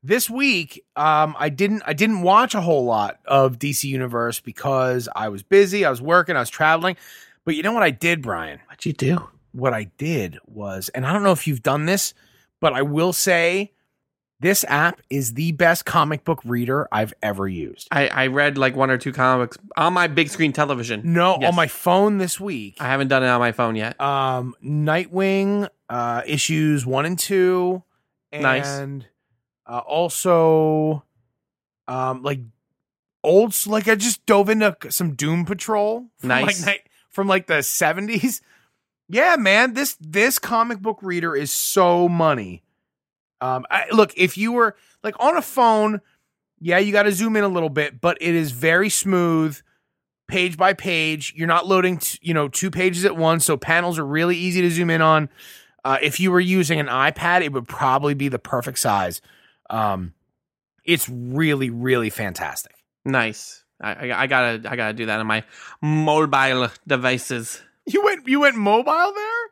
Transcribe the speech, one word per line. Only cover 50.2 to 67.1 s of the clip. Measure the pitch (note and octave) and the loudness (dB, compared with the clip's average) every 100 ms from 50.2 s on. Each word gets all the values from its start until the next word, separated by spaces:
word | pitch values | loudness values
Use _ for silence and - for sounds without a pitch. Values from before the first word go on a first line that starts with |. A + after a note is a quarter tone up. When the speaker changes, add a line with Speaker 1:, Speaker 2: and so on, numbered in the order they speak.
| _ | _
Speaker 1:
page | F#3+ F3+ D#3+ | -2 -2 2
by | F#3 | 2
page. | G3 F#3+ E3 D#3 D#3 C#3 - | 2 -2 -2 -2 -4 -8 -6
You're | E3 | 0
not | E3+ F3 | 0 2
loading, | F#3+ F3+ F3+ | 2 2 -2
t-, | - - | -6 -8
you | E3 | -4
know, | E3 D3 | -2 -2
two | - F#3 | -2 -4
pages | E3 F#3 F3 | 0 -2 0
at | F#3+ E3 | -2 2
once, | D#3+ E3 | 2 2
so | - D3 | 0 -2
panels | - E3 F3 E3 | 2 0 2 -4
are | C#3+ | -4
really | D3+ E3+ F3 | 0 0 0
easy | F3+ F3+ | 0 2
to | F3 | 2
zoom | E3 E3+ | 2 0
in | E3 | 4
on. | D#3+ D#3 D#3 _ - - _ _ | 4 4 2 _ -20 -20 _ _
Uh, | C3+ C3+ | -2 0
if | D3 C#3 | 0 0
you | F#3 | 2
were | F3+ | 4
using | F3+ F#3 D#3 D#3+ | 4 2 2 0
an | C#3+ | -2
iPad, | B2+ C#3 D#3 E3+ F3+ | 0 0 0 0 2
it | D#3+ | 0
would | C3+ A#2 | -4 -8
probably | - C#3+ C3+ C#3+ | -2 0 2 0
be | C#3+ C#3 | -2 -4
the | B2+ | -4
perfect | - B2+ A#2+ A#2+ | -6 -6 -6 -4
size. | B2+ G2+ F2+ E2+ _ _ _ _ _ | 0 0 -2 -8 _ _ _ _ _
Um, | A2+ G#2+ F#2+ F2+ - _ _ _ _ _ _ | -4 -2 -2 -8 -14 _ _ _ _ _ _
it's | - E3+ - | -2 -2 -2
really, | B2+ B2 C3+ D#3+ C#3+ C3 | -8 -6 0 0 0 -2
really | A#2 B2+ B2 A2+ | -4 0 0 0
fantastic. | - G#2 F2 D#2+ C2+ - _ _ _ - | -4 -8 -6 -8 -10 -14 _ _ _ -4
Speaker 2:
Nice. | C3+ A2+ G#2 - - _ _ | -2 -2 -6 -16 -20 _ _
I, | G#2 G2 B2 | -10 -8 -6
I, | G#2 | -4
I | C3 | 0
gotta, | C3 A#2+ A2+ A2+ | 0 0 -2 -6
I | B2 | -6
gotta | A2 | -6
do | G#2+ A2+ | -6 -4
that | G#2+ | -4
on | A2 | -2
my | A2 - - - - | -4 -4 -20 -20 -8
mobile | D3+ D#3 D#3 D3+ D#3 C#3 C3+ B2+ A#2+ - - | -2 0 2 2 2 2 2 0 -2 -6 -2
devices. | C3+ B2+ | 0 0